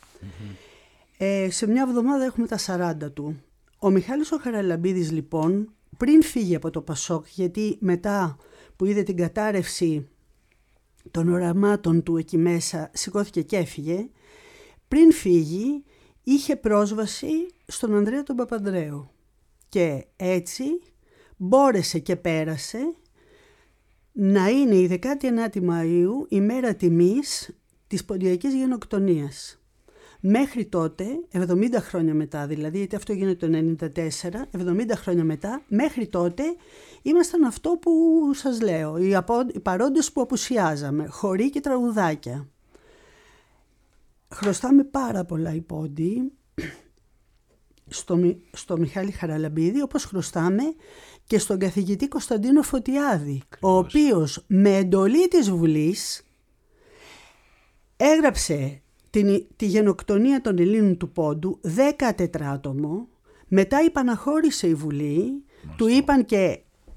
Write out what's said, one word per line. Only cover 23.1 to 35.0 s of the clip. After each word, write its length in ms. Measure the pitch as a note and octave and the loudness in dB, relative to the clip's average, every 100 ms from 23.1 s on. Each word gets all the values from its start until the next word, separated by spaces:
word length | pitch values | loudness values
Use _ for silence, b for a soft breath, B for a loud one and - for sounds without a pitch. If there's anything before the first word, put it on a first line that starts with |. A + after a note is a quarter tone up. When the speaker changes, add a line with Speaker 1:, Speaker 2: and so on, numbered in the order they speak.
| b b b b b b b b b b | b b b b b b b b b b
Speaker 2:
να 360 | B3 G3 G3+ F#3+ | -2 2 4 4
είναι 280 | C4 C4+ G3 | 4 4 4
η 100 | F3+ | 4
δεκάτη 400 | F3+ B3+ C#4+ C4 | 0 -2 -4 -2
ενάτη 340 | A#3 A3+ G#3 F3+ | -2 -2 -2 -2
Μαΐου, 580 | E3+ E3 F3 F3+ B3+ - | 0 0 2 2 0 -2
η 120 | G3 | 0
μέρα 340 | G3+ B3+ B3 | 0 0 -2
τιμής 800 | G3+ F3+ E3 F3 A#3+ C#4+ - - - _ _ - | 0 2 4 4 2 -2 -8 -10 -20 _ _ -8
της 180 | G3 | -8
ποντιακής 500 | - F#3+ F#3 F3+ C#4 | -6 -2 0 0 0
γενοκτονίας. 1080 | C4 C4 B3 - G#3 G3 D#3+ C#3+ C3+ - - _ _ b b b b | 0 0 -2 -4 -2 0 0 -2 -10 -18 -20 _ _ b b b b
Μέχρι 440 | F#3+ A3 C#4 B3 G#3 | 2 2 2 -2 -4
τότε, 400 | F3+ D#3+ - G3 D4+ E4+ | -2 -2 -4 -8 -8 -6
εβδομήντα 500 | F3+ F3+ F3+ A#3 A#3 | -4 0 2 2 -2
χρόνια 340 | - F3+ D#3+ | -4 -2 0
μετά 320 | D3+ D3+ D3+ C#3+ | 0 -4 -6 -6
δηλαδή, 320 | D3+ D#3 F#3 | -6 -6 -6
γιατί 180 | F#3+ G#3 | -6 -6
αυτό 160 | - | -6
γίνεται 260 | G3 G3 F3+ | -4 -2 -2
το 80 | E3 | 0
ενενήντα 440 | D#3+ D#3+ D#3+ D#3+ | 0 0 -2 -6
τέσσερα, 560 | C#3+ D#3+ D#3 F3+ G#3 C4+ | -6 -6 -6 -10 -10 -10
εβδομήντα 460 | F#3 F3+ F3+ A#3 | -6 -2 -2 -2
χρόνια 280 | A3 | -4